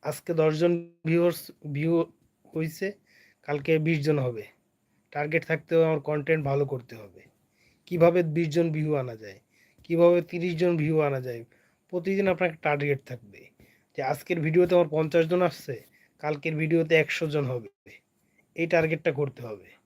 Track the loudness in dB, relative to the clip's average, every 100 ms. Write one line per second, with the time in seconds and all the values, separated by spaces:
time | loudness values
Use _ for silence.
0 | -6 -8 -6 2 2 4 2 0 -4 _
1 | 0 2 2 0 -10 -16 -8 -4 0 0
2 | 0 _ _ _ _ -6 -6 -4 -8 -8
3 | _ _ _ _ -8 -6 0 2 2 0
4 | 2 0 0 -4 -12 _ _ _ _ _
5 | _ -8 -2 -4 -2 -6 0 2 2 0
6 | -2 -6 0 -2 0 -2 -2 -4 -10 -18
7 | -18 -20 -20 _ _ _ _ _ -6 4
8 | 6 6 2 0 0 0 0 0 -2 -2
9 | -4 -10 -16 -20 _ _ _ _ -4 4
10 | 6 6 2 -4 -4 0 0 2 2 2
11 | 2 -2 -6 -10 -12 _ _ _ _ -6
12 | -2 0 0 2 -2 -2 -2 0 0 -2
13 | -4 -16 -16 -20 -20 _ _ _ _ -8
14 | -4 -4 -4 -4 0 2 4 4 2 0
15 | 0 2 2 2 0 -2 -12 -12 -14 _
16 | _ _ -8 -6 -6 -4 0 0 4 2
17 | 2 -2 -2 -2 -2 -4 -8 _ -20 -20
18 | _ _ _ _ _ -6 0 2 2 0
19 | -2 -2 -4 -6 -14 -14 -16 -20